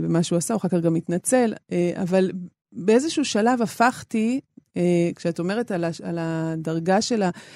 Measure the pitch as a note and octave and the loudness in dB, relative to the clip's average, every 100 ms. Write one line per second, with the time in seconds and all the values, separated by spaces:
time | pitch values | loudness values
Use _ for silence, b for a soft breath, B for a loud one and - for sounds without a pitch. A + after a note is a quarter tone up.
0 | E3 E3 E3+ E3+ - A3+ F3+ F3+ E3+ D#3+ | 2 0 2 0 0 -2 0 0 2 0
1 | - F3 - B3+ A#3 - - F3+ F3 - | -2 -4 2 2 2 -2 -6 -2 -2 -2
2 | F#3 F#3+ F#3+ F#3 F3 _ _ - E3+ A3+ | 0 2 2 -2 -12 _ _ -6 2 2
3 | D#4 D#4+ C#4 A3 A3 B3 A3 - A#3+ - | 2 -2 -2 2 2 2 0 2 0 0
4 | - A3+ A3 C4 - - _ - F3 F3 | -4 -2 0 -2 -6 -20 _ -2 2 4
5 | E3+ - E3+ E3+ F3 G#3+ A#3+ F#3+ E3+ E3 | 2 -2 -6 -2 -2 -2 -2 -2 -4 -4
6 | F#3 E3+ E3 D#3+ E3 D#3+ D#3+ E3 E3 F#3+ | -6 -4 -4 -2 -2 -4 -4 -2 2 2
7 | A3+ A#3 F#3 - b | 2 0 0 -2 b